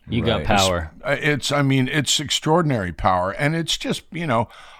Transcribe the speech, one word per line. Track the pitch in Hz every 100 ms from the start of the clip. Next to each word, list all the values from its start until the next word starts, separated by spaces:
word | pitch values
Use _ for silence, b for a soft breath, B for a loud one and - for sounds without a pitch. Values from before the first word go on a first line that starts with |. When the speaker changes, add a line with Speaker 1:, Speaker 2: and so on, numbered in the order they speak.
| -
Speaker 1:
You | 117
got | 117 104
Speaker 2:
Right. | 78
Speaker 1:
power. | 101 95 87 80 -
Speaker 3:
It's, |
uh, | - 139
it's, | 151 143 -
I | 143
mean, | 135 135 127
it's | 151 127 -
extraordinary | 143 - 151 170 151 120 87
power, | 82 101 90 92
and | 107 147 165
it's | 160 -
just, | 277 - -
you | 160 165
know, | 117 117 B B